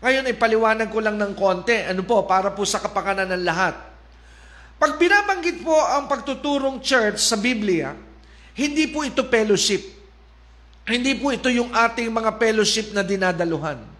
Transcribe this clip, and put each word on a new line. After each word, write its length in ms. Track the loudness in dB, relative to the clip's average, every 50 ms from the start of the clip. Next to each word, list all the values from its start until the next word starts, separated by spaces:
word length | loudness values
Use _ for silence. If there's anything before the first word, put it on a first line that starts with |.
Ngayon, 240 | 0 2 2 2 2
ipaliwanag 640 | 0 0 2 2 2 4 4 4 4 2 2 -2 -2
ko 160 | -2 -2 -2
lang 160 | 0 0 -2
ng 160 | -2 -4 -2 0
konti. 480 | 2 2 2 0 0 0 0 0 0
Ano 160 | -2 -4 -2
po? 240 | 0 0 2 2 2
Para 240 | 2 2 2 2 0
po 160 | -2 -4 -4
sa 160 | -2 -2 -2
kapakanan 480 | -4 -4 -4 -4 -2 -2 -2 -2 -2 -2
ng 140 | -2 -2 -2
lahat. 320 | 0 0 2 0 0 -2 -4 -12 -20 -20 -20 -20 -20 -20 -20 -20 -20 -20 -20 -20 -20 -20 -20 -20 -12 -4 0
Pag 160 | 0 2 2 4
binabanggit 640 | 4 4 6 4 4 2 -2 -2 -2 -4 -4 -4
po 160 | -2 2 4 4
ang 320 | 4 4 2 0 0 -2
pagtuturong 720 | -4 -4 -4 -6 -6 -4 -2 -2 0 0 0 -2 -4 -4
church 400 | -2 0 2 2 2 2 0 0
sa 160 | 0 0 0 0
Biblia, 560 | 0 0 0 0 0 0 0 0 -2 -4 -8 -12 -16 -20 -20 -20 -20 -20 -20 -20 -20 -14 -6 -4
hindi 320 | -4 -2 0 0 0 0
po 160 | -2 -4 -4
ito 160 | -4 -2 -2 -2 2
fellowship. 580 | 2 2 4 4 2 2 2 0 -2 -2 -4 -8 -18 -20 -20 -20 -20 -20 -20 -20 -20 -20 -20 -20 -20 -20 -20 -20 -20 -14 -6 -4
Hindi 240 | -2 0 0 0 -2
po 160 | 0 -2 -2
ito 160 | -2 0 0 0 0
yung 160 | 0 0 0
ating 400 | 2 2 2 2 2 -2 -4 -2
mga 320 | -2 -2 -2 -2 -2 0
fellowship 480 | 0 2 2 2 2 2 0 -2 -2 -4
na 160 | -4 -4 -2
dinadaluhan. 800 | -2 0 0 0 0 0 0 -2 -2 -2 -4 -4 -6 -8 -8 -12 -18 -20